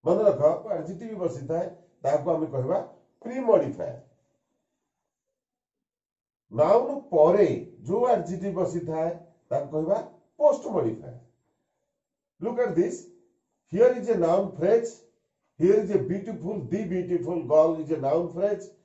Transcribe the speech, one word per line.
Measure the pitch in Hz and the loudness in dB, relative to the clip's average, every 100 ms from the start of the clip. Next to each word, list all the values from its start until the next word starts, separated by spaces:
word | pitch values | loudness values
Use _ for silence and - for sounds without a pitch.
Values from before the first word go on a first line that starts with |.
| 160 | 2
ମନେ | 202 | 4
ରଖ, | 202 139 151 170 214 | 4 4 2 2 -4
ଆଡଜେକ୍ଟିଭ | 170 151 170 226 208 | -6 -6 -12 -12 -6
ବସିଥାଏ, | 165 135 135 165 190 - _ _ | -6 -6 -6 -4 -4 -10 _ _
ତାହାକୁ | - 147 - | -2 0 0
ଆମେ | 160 156 | -2 -2
କହିବା | 127 131 196 - - _ _ 226 | -4 -2 -2 -4 -18 _ _ -10
ପ୍ରିମଡିଫାୟର। | 262 240 196 143 87 85 - _ _ _ _ _ _ _ _ _ _ _ _ _ _ _ _ _ _ _ _ _ _ _ _ _ | -4 4 4 2 -6 -10 -12 _ _ _ _ _ _ _ _ _ _ _ _ _ _ _ _ _ _ _ _ _ _ _ _ _
ନାଉନ | 110 156 226 269 277 - | 0 4 4 2 -6 -2
ପରେ | 165 156 202 170 - - - | 4 6 6 2 0 -8 -16
ଯୋଉ | 110 214 247 | -6 -2 2
ଆଡଜେକ୍ଟିଭ | 190 165 180 196 180 | 0 0 -8 -6 -4
ବସିଥାଏ, | 180 170 156 160 165 175 - _ _ | -4 -4 -6 -4 -4 -6 -16 _ _
ତାକୁ | 120 - | -6 -4
କହିବା | 156 160 214 - _ _ _ | -6 -2 -2 -4 _ _ _
ପୋଷ୍ଟ | 294 277 - | 2 2 -2
ମଡିଫାୟର। | 190 117 - - - _ _ _ _ _ _ _ _ _ _ _ _ | -2 -2 -6 -14 -20 _ _ _ _ _ _ _ _ _ _ _ _
Look | 214 240 | -6 -2
at | 233 165 | -2 0
this. | 196 - - _ _ _ _ _ _ | 0 -2 -16 _ _ _ _ _ _
Here | 180 247 | 4 4
is | 240 208 | 4 -2
a | 202 | 0
noun | 165 180 196 | 2 2 0
phrase. | - 175 226 226 - _ _ _ _ _ _ | -2 2 2 0 -12 _ _ _ _ _ _
Here | 175 | 4
is | 214 196 | 4 2
a | 196 | -2
beautiful, | 127 196 214 175 170 208 | -2 -6 -6 -10 -8 -8
the | 123 196 190 | -6 -4 -4
beautiful | 185 175 175 165 175 | -4 -4 -4 -4 -6
girl | 123 156 160 160 | 2 4 4 2
is | 147 | -4
a | 151 | -4
noun | 135 160 170 | 0 0 -2
phrase. | 160 202 196 - _ | -4 -2 -4 -10 _